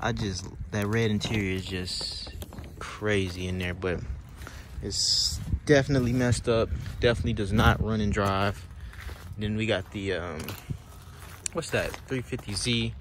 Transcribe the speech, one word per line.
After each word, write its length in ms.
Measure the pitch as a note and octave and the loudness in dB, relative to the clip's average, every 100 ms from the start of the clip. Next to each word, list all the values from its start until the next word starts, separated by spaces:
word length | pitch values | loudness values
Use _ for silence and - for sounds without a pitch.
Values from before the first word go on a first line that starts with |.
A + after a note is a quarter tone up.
I 100 | A2 | 0
just, 340 | A2+ A2 F#2 - - - | 0 -2 -2 -6 -8 -4
that 160 | A2 G2+ | 0 2
red 240 | A2+ A2+ | 4 4
interior 440 | G#2 - A2+ G2 | 4 2 0 2
is 100 | F#2+ | 0
just 680 | F#2 F#2 F2+ - - - - - - - - - | -2 -4 -4 -4 -4 -6 -10 -10 -10 -10 -12 -10
crazy 680 | - - G#2 G#2 F#2 F2 F#2 | -10 -2 2 4 2 -2 -2
in 120 | F#2 | -2
there, 160 | F2+ | -2
but 240 | F2+ F#2 E2+ - - - - - - - - | -2 0 0 -2 -6 -8 -14 -14 -14 -12 -8
it's 580 | - - - - - - - - - | -4 0 2 2 2 0 0 -2 6
definitely 440 | D3 C3+ C#3 B2 | 6 8 4 4
messed 380 | B2 B2 A2+ - | 4 4 4 4
up. 200 | A2+ G#2+ - - - | 2 2 0 -4 2
Definitely 340 | B2 A#2 B2 | 4 4 2
does 200 | G#2+ G2+ | 0 2
not 260 | G#2+ A2+ G#2+ | 6 6 6
run 180 | G#2 A2 | 2 2
and 100 | G#2 | 2
drive. 560 | G2+ G2 G2 G2+ G2+ - - - - - - - - | 2 2 4 2 0 -8 -12 -12 -12 -12 -12 -12 -6
Then 180 | G#2+ | -4
we 120 | G#2+ A2 | 0 0
got 240 | G2 F2+ | 0 -2
the, 220 | G#2+ G2 | -6 -2
um, 260 | F2+ F2 D#2 D#2 - - - - - - - - - - | -2 -2 -6 -8 -10 -8 -8 -8 -18 -18 -16 -16 -10 -6
what's 160 | E3+ D#3 | -6 -2
that? 220 | A2+ D#2+ - - | -2 -2 -6 -6
Three 140 | C3+ | -6
fifty 340 | A#2 B2+ - | -4 -8 -6
Z. 400 | G2 - A#2 A2+ A2+ | -4 0 0 0 -4